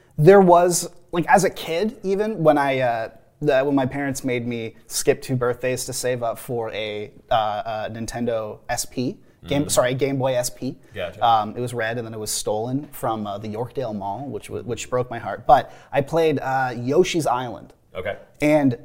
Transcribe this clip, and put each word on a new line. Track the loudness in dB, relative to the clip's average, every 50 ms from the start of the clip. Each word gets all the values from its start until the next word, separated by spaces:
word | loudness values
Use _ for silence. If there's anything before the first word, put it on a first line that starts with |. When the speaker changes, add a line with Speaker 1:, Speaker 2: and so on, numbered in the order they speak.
| _ _ _
Speaker 1:
there | 6 8 10 10 10
was, | 10 10 8 8 6 4 0 -2 -4 -8 -12 -18 -12 _ -4
like, | -2 4
as | 4 6 6 6
a | 2
kid, | 0 -4 -8 -6 -4 -2 -2 -4 -4 -6 -4
even | -2 -2 -2 -2 -2 -2 2 4
when | 4 4
I, | 4 2 2 0 0
uh, | 0 0 -2 -2 -6 -8 -12 -18 _ _ _ _
the, | 0 0 2 2 2
when | 2 2
my | 0 0
parents | -2 -2 -4 -4 -6 -6 -6 -4
made | -4 -4 -4 -4
me | -6 -6 -6 -8 -10 -12 -16 -16
skip | -10 -8 0 2 2 2 0
two | -2 -4 -2
birthdays | 0 0 0 -2 -2 -2 -4 -4 -4 -6
to | -6 -6
save | -4 -4 -2 -2 -2
up | -4 -6 -6
for | -8 -8 -8 -6 -6 -6 -6 -6
a, | -6 -6 -6 -6 -8 -8 -10 -14 -16 -4 0
uh, | 2
uh, | 2 2 0 -2 -4 -6 -6 -6 -6 -6 -8
Nintendo | -8 -8 -10 -8 -6 -4 -4 -2 -2 -2 -4 -8 -10 -12 -8 -6
S | -6 -6 -6
P | -6 -6 -6 -6 -6 -6 -10 -14 -20 _ _ -8
game, | -4 -2 -2 -2
Speaker 2:
Mm-hmm. | 0
Speaker 1:
sorry, | 2 2 2 2 0
Game | -2 -2 -2 0 0
Boy | 0 0 0
S | -2 -2 -4
P. | -6 -8 -8 -8 -8 -10 -16 -16 -12
Speaker 2:
Gotcha. | -10 -10 -10 -4 0 2
Speaker 1:
Um, | 4 4 4 2 -2 -6
it | -6
was | -8 -6 -4
red, | -4 -4 -4 -4
and | -6 -8
then | -8 -10
it | -8
was | -8 -6
stolen | -6 -4 -4 -2 -2 -2 -2 -4 -4 -6 -6 -8
from, | -10 -6 -4 -4 -4 -4 -6
uh, | -6 -8 -8
the | -8
Yorkdale | -8 -8 -6 -8 -6 -6 -6 -6 -6 -6
Mall, | -6 -6 -6 -6 -6 -8
which | -10 -10 -10 -10 -10
wa-, | -10 -10
which | -8 -8 -8 -8 -6 -4
broke | -2 -2 -2 -4
my | -6
heart. | -8 -8 -8 -8 -2 4
But | 6 6 6 6 2 -8 -20 -12 -4
I | -2 -2
played, | -2 0 0 2 2 2 2 0
uh, | -2 -2 -2 -2 -2 -2 -4
Yoshi's | -4 -2 2 4 4 4 4 2 0 0
Island. | 0 0 -2 -2 -6 -10 -12 -16 -20 -20 _ _ _ -12
Speaker 2:
Okay. | -8 -8 -6 -8 -8 -12 -20 -6 0
Speaker 1:
And | 2 4 4 6 4 4 2 0